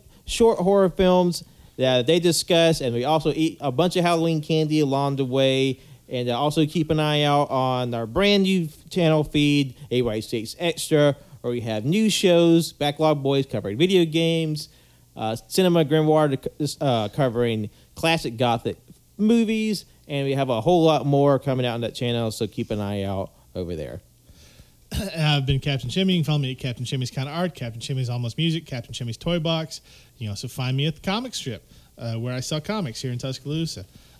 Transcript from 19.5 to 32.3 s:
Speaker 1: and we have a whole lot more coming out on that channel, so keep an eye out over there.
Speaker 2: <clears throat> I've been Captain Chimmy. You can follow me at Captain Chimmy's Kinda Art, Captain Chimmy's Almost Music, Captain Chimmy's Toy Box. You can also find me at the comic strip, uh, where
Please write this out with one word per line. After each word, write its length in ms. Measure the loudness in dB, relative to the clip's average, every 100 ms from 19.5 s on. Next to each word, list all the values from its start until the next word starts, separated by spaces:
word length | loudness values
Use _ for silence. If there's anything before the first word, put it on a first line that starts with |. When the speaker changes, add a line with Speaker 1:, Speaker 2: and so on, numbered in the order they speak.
| 0 -2 -4 -8 _ -8
Speaker 1:
and 200 | -4 -2
we 60 |
have 160 | -2 0
a 100 | 0
whole 240 | 2 4
lot 220 | 4 4 2
more 340 | 4 4 2
coming 260 | 0 -2 -2
out 100 | -2
on 60 |
that 140 | -6 -4
channel, 340 | -2 -2 -2
so 160 | -4 -6
keep 260 | -4 -6
an 100 | -4
eye 220 | -4 -4
out 280 | -4 -4 -6 _ _ -10
over 220 | -8 -8
there. 240 | -10 -12 -18 _ -20 -20 -20
Speaker 2:
<clears throat> 680 | -20 -20 _ _ -8 -6 -2
I've 280 | 0 0 0
been 160 | -2
Captain 280 | -2 -4 -4
Chimmy. 260 | -2 0 0
You 40 |
can 60 | 0
follow 140 | -2
me 120 | -2
at 60 | -6
Captain 240 | -8 -8
Chimmy's 260 | -6 -6 -6
Kinda 220 | -6 -6
Art, 240 | -4 -4 -6
Captain 240 | -10 -10
Chimmy's 300 | -8 -4 -4
Almost 280 | -4 -6 -4
Music, 280 | -2 -4 -6
Captain 260 | -10 -10
Chimmy's 240 | -10 -10 -6
Toy 240 | -4 -2
Box. 400 | -2 -2 -4 -12 -18 -20 -20 -12
You 80 | -10
can 60 |
also 180 | -8 -10
find 260 | -6 -4 -2
me 120 | -2
at 80 | -4
the 60 |
comic 320 | -4 -4 -6
strip, 320 | -10 -10 -10 -14 -20 _ -12
uh, 180 | -8 -6
where 180 | -6